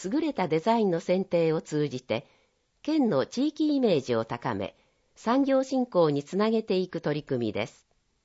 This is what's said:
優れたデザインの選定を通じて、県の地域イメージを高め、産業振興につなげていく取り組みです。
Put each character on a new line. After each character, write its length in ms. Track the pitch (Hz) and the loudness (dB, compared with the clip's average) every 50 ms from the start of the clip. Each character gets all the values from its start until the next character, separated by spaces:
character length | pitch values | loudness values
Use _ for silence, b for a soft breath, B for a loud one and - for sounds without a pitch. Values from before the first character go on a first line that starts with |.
| - | -8
優 160 | 185 226 311 | -4 -4 -2
れ 120 | 330 302 269 | -2 -2 -2
た 160 | - 185 151 | -2 -2 -2
デ 100 | 156 160 | -2 0
ザ 180 | - 226 226 | 2 2 2
イ 80 | 233 214 | 2 2
ン 60 | 196 | 0
の 100 | 165 170 | 0 0
選 240 | - - 180 190 190 | 0 0 0 0 0
定 280 | - - 170 165 160 156 | 0 0 2 2 2 0
を 80 | 165 | 0
通 280 | - - 156 151 151 139 | -2 -4 -2 -2 -2 -2
じ 140 | 123 127 - | -4 -6 -6
て、 240 | - 107 117 - b b b b b b b b b b _ - | -4 -4 -4 -4 b b b b b b b b b b _ -6
県 260 | 285 311 311 262 214 | -2 0 2 2 2
の 160 | 160 135 117 | 2 2 0
地 220 | - - 233 277 311 | 0 -2 -2 -2 -2
域 260 | - - 311 302 294 | -2 -2 0 0 0
イ 60 | 277 | 2
メ 160 | 254 220 175 | 2 2 2
ー 40 | 143 | 2
ジ 140 | 123 - 120 | 0 0 0
を 100 | 113 113 | -2 -2
高 300 | - 117 117 - 135 110 | -2 -6 -6 -4 -4 -4
め、 220 | 98 98 - - _ _ _ _ _ _ _ _ | -4 -4 -8 -10 _ _ _ _ _ _ _ _
産 280 | - - 226 240 277 277 | -6 -2 0 2 2 2
業 180 | 269 269 262 262 | 2 2 2 0
振 240 | - 277 262 247 | 0 0 -2 -2
興 240 | 247 - 180 165 151 | 0 2 2 4 4
に 120 | 143 143 143 | 2 0 -2
つ 140 | - 180 | -2 -2
な 140 | 190 208 226 | 0 0 2
げ 120 | 226 220 220 | 2 0 0
て 140 | - 190 | 0 0
い 120 | 185 185 175 | -2 -2 -2
く 120 | - 165 | -4 -4
取 200 | - 160 147 147 | -2 -2 -2 -2
り 20 | - | -4
組 240 | - 139 123 117 | -4 -4 -2 -2
み 60 | 110 95 | -2 -2
で 160 | 101 110 - | -4 -6 -6
す。 180 | - - _ _ _ _ _ _ _ _ _ | -8 -16 _ _ _ _ _ _ _ _ _